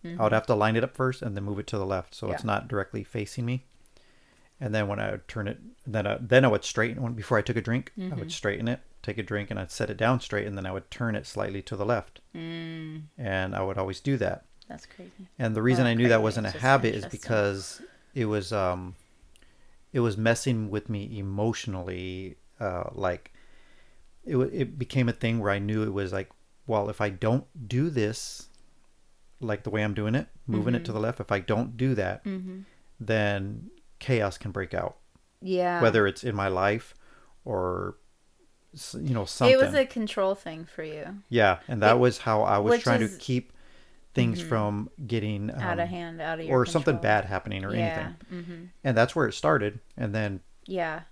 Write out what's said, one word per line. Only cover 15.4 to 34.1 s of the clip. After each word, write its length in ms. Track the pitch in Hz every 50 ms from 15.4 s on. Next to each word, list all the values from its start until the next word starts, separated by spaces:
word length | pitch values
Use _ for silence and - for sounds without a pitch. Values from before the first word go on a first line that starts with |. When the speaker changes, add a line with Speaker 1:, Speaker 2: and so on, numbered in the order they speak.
| 127 113 110
Speaker 1:
the 60 | 113
reason 220 | 110 127 127 127 127
Speaker 2:
Well, 60 | 120
Speaker 1:
I 40 | 117
knew 120 | 113 123 120
that 60 | 117
Speaker 2:
crazy, 80 | 113 107
Speaker 1:
wasn't 220 | 110 98 113 107
a 40 | 98
Speaker 2:
it's 40 | -
just 60 | 101
Speaker 1:
habit 340 | 117 131 139 135 - 113 104
is 80 | 104 101
Speaker 2:
interesting. 140 | - - -
Speaker 1:
because 600 | - - 117 107 101 101 98 98 95 - - - - - - _ _ - -
it 120 | 135 117
was, 260 | 107 107 104 95 90 110
um, 420 | 101 95 92 90 92 92 92 90 - - _ _ _ - - - - - - _ - - - - - - _ -
it 60 | 131
was 160 | 120 113 98
messing 520 | 104 107 113 117 - - 135 120 110 107 101
with 200 | 101 107 - -
me 280 | 110 101 101 110 113 104
emotionally. 1160 | 98 98 98 101 107 117 113 - - 107 95 92 87 95 92 90 92 92 92 92 95 92 - - _ - - -
Uh, 300 | 110 98 90 87 - - -
like, 400 | - 98 90 90 - - - - - - - - - - - - - - - - - - - - - -
it 100 | - 151
wa-, 140 | 123 131 139
it 260 | - - 135 - -
became 320 | 147 120 - - 131 123 117
a 40 | 117
thing 260 | - - 113 113 117
where 120 | 98 101
I 80 | 98 101
knew 240 | 101 104 107 107 107
it 100 | 107 95
was 180 | 101 98 92 92
like, 160 | 98 98 - - _ - _ _ _ -
"Well, 220 | - 113 104 101 104
if 100 | 107 -
I 80 | 107 104
don't 360 | 98 90 - 110 117 139 - - _ 156 120 98
do 200 | 120 127 147 170
this, 580 | 147 120 104 104 113 - - - - - - - - - - - _ - - - _ _ _ - _ _ _ - - -
like, 240 | 131 110 104 101 -
the 60 | 110
way 120 | 101 107 107
I'm 100 | 107 101
doing 220 | 104 104 110 113
it, 120 | 143 - - - - -
moving 280 | 127 117 - 113 123 120
it 40 | 117
to 120 | 113 123
Speaker 2:
Mm-hmm. 20 | 110
Speaker 1:
the 60 | 107
left, 200 | 107 113 120 -
if 100 | 107 -
I 80 | 104 98
don't 380 | 87 - 107 110 123 - 120
do 180 | 110 127 135 127
that, 300 | 107 95 92 98 - _
Speaker 2:
Mm-hmm. 340 | 202 190 190 185 185 185 190 196 - - - _ - - -
Speaker 1:
then 720 | 220 - 113 107 104 104 101 101 98 101 110 113 - 214 - - - - - -
chaos 380 | - -